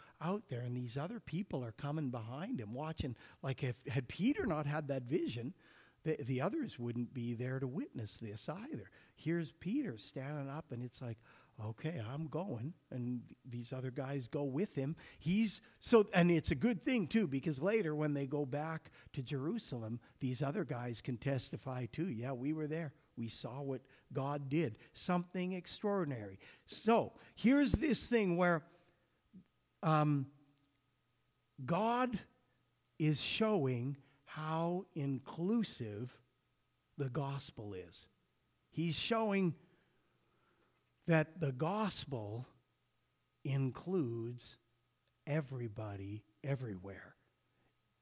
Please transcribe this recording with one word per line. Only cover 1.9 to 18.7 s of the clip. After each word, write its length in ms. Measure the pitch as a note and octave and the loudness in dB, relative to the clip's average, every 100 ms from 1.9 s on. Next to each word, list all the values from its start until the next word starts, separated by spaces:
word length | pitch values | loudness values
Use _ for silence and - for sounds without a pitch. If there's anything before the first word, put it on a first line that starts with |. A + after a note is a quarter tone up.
| D#3 C#3 | -2 -2
behind 500 | A#2+ A2 C3+ G3+ A3+ | -2 -4 -6 -4 -4
him, 140 | G#2 | -4
watching. 420 | B2 D#3 - C#3 - - - | -6 -4 -4 -4 -6 -14 -6
Like, 200 | C3+ C3 | -4 -2
if, 120 | C3 - - | -2 -4 -2
had 200 | B2+ B2 | -2 -2
Peter 380 | - A3 G#4 C4 | 0 2 2 0
not 200 | D#3 C#3+ | 0 0
had 220 | D3+ C#3 | -2 -2
that 160 | C3+ | -2
vision, 500 | A#2+ F3 E4 A#2+ B2+ - - - - _ | 0 0 0 -4 -6 -10 -18 -20 -20 _
the, 140 | D#3 D3+ | -2 -2
the 180 | B2 B2 | 0 0
others 380 | E3 D#4 B3+ - | 2 0 -4 -4
wouldn't 340 | A#2+ A#2+ A#2+ | -4 -2 -4
be 200 | B2+ A#2 | -4 -4
there 260 | A#2 B2 C3 | -2 -2 -2
to 80 | C3 | -2
witness 500 | D3+ C#4+ B2+ G#2 - | -4 -6 -6 -8 -8
this 280 | A2 G#2+ - | -10 -8 -8
either. 400 | F3 C4+ C3+ F#2+ - - - | -8 -6 -8 -10 -18 -20 -6
Here's 360 | D3+ E3+ D3+ | -2 0 -2
Peter 440 | - F3 C#4 A3+ A2 | -6 -2 -2 -2 -6
standing 520 | - C#3 C3+ D3+ C#3 | -10 -8 -6 -4 -6
up, 220 | D3 - | -6 -8
and 120 | A#2+ | -8
it's 180 | B2 - | -8 -8
like, 160 | B2+ A2 - - - - | -8 -8 -12 -20 -20 -8
"Okay, 360 | A2 - D#3 E3 G#2+ | -8 -4 -4 -4 -4
I'm 140 | C#3+ D#3 | -6 -4
going, 460 | D3 G3 A#2 C3+ - - | -4 -4 -4 -6 -8 -10
and 300 | B2 A#2+ B2 - - B2+ | -4 -2 -4 -6 -16 -10
these 220 | A#2+ A#2+ | -8 -6
other 160 | B2+ B2+ | -6 -4
guys 380 | B2 C3 C#3 A#2 | -4 -4 -4 -2
go 160 | D3 | -2
with 320 | C#3+ C3+ G#3+ C#3+ | 0 0 0 0
him." 200 | C3+ E3 - - | -2 -4 -10 -6
He's, 440 | D#3 G3+ A3 - - - | 2 4 2 0 -12 -14
so, 260 | - A3+ G3+ | 6 8 8
and 160 | F3+ F3 | 8 8
it's 220 | E3 - | 6 4
a 40 | C#3 | 4
good 240 | A3 G#3 | 4 4
thing, 260 | C#4+ B3 E3 | 4 2 4
too, 200 | A3+ D#3+ | 4 4
because 320 | C3+ D#3+ C3 | 2 0 0
later 360 | F3+ A3+ D#3+ D3+ | 2 4 2 2
when 180 | D3+ | 2
they 140 | C#3+ C3+ | 2 0
go 180 | D3 C#3 | 0 0
back 460 | D3 D#3 | -2 -2